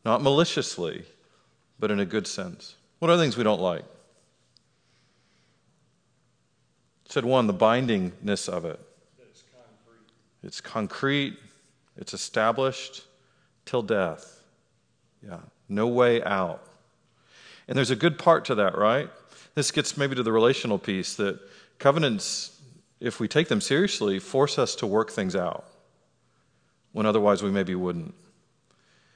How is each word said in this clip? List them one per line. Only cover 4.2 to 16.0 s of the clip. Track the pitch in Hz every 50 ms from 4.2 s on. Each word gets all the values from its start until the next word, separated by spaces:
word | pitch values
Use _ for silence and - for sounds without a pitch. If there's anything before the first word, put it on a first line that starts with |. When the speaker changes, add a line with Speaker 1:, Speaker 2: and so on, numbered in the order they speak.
| _ _ _ _ _ _ _ _ _ _ _ _ _ _ _ _ _ _ _ _ _ _ _ _ _ _ _ _ _ _ _ _ _ _ _ _ _ _ _ _ _ _ _ _ _ _ _ _ _ _ _ _ _ _ _ _ _ -
Speaker 1:
Said | - 147 117
one, | 123 131 131 117 104
the | 98
bindingness | 90 113 110 117 127 135 117 110 98 92 90 - - - 104 101 - - -
of | 92 90 82
it. | 82 76 - - - _ _ _ _ _ _
Speaker 2:
That | 120 104
it's | _ - _ _
concrete. | _ 123 120 113 _ _ _ _ _ _ _ _ _ _ _ _ _ _ -
Speaker 1:
It's | 98 - -
concrete. | - - - 113 104 95 - - 139 135 143 143 139 - 92 - - - _ _ _ _ _ _ _ _ _ -
It's | - - -
established | 98 - - - 110 110 113 113 131 131 135 131 - - - - - - _ _ _ _ _ _ _ _ _ _ _ _
till | - - 123
death. | 110 101 113 101 92 85 78 - - - - - _ _ _ _ _ _ _ _ _ _ _ _ _ _ _ _ - 107
Yeah, | 87 85 - - _ _ _ -
no | 101 104 110 120
way | 120 123